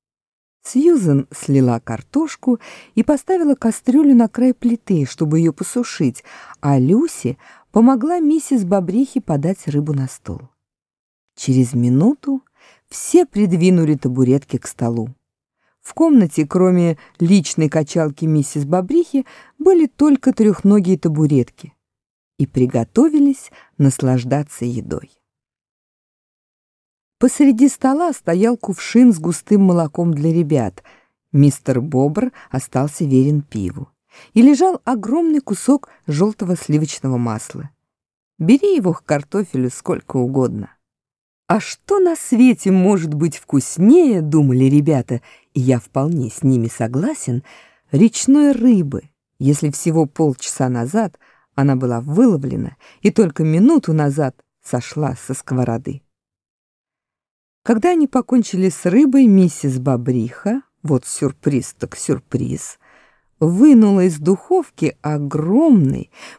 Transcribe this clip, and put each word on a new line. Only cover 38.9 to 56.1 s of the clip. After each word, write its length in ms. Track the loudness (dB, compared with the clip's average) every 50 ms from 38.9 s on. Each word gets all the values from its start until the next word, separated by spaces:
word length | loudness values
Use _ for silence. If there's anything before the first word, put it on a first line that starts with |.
| -4
к 100 | -4 -4
картофелю 680 | -4 -4 -4 -4 -6 -6 -6 -6 -4 -4 -4 -4 -4
сколько 460 | -6 -8 -8 -6 -6 -6 -8 -6 -4
угодно. 520 | -4 -4 -2 0 -2 -2 -2 -4 -8 -12 -14 _ _ _ _ _ _ _ _ _ _ _ _ _ _ _
«А 120 | -4 -4 -4
что 400 | -4 -8 -14 -12 _ -2 0 2
на 160 | 2 0 0
свете 560 | -4 -4 -2 2 4 4 4 4 2 0 0
может 420 | 2 2 2 2 2 0 -2 -4 -4
быть 240 | -4 -4 -4 -6
вкуснее, — 840 | -10 -8 -4 -2 -2 -2 -4 -2 2 4 6 6 6 4 4 2 0
думали 440 | -2 0 0 2 2 2 2 2 2
ребята, 560 | 4 2 2 2 2 0 -2 -2 -4 -6 -8 -8 _ _ _ _ _ -6
и 60 | -2
я 200 | 0 0 0 -2
вполне 500 | -4 -6 -6 -4 -4 -2 -2 -4 -6 -6
с 140 | -6 -2 0
ними 240 | 0 2 0 0
согласен, — 760 | -4 -6 -6 -6 -6 -4 -4 -4 -4 -6 -6 -6 -6 -6 -6 -8 _ -18 -20 _ _ _ _ _ _
речной 600 | 2 2 2 2 2 0 0 2 2 4 4 2
рыбы, 580 | 2 2 2 2 2 2 0 -2 -6 -10 -12 _ _ _ _ _ _ -2
если 320 | 0 0 0 0 -2 -4
всего 340 | -4 -4 -4 -2 0 0 0
полчаса 640 | -2 -2 -2 -2 -2 -2 -4 -8 -10 -6 -4 -4 -2
назад 480 | -2 -4 -4 -4 -2 -4 -4 -4 -8 _ _ _ _ _ _ _ _
она 200 | -2 0 0 0
была 260 | 0 -2 -4 -4 -4
выловлена 760 | -6 -2 0 2 2 2 2 0 -4 -6 -8 -8 -8 -10 -12 _ _ _ _ _
и 100 | -2 0
только 320 | 2 2 0 0 0 -2 -2
минуту 500 | 0 2 4 4 4 4 2 0 0 0
назад 420 | 0 0 0 0 -2 -4 -4 -6 _ _ _ _ _ _
сошла 520 | -8 -8 -6 -6 -8 -6 -6 -6 -6 -6
со 180 | -8 -10 -12 -12
сковороды?» 680 | -10 -8 -6 -4 -4 -2 -4 -4 -6 -8 -12 -14 -14 -18 _